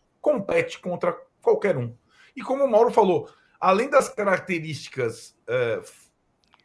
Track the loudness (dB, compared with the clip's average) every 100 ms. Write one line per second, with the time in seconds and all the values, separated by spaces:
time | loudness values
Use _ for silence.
0 | _ _ -4 -2 -2 -4 -4 -8 -12 -6
1 | -6 -6 -12 _ -2 0 -2 -4 -8 -12
2 | _ _ _ -14 4 6 6 4 4 4
3 | 2 0 -4 _ _ _ 0 0 2 0
4 | 0 -2 -2 -4 -4 -8 -8 -12 -12 -8
5 | -6 -8 -18 _ -6 -4 -4 -6 -10 -20
6 | _ _ _ _ _ _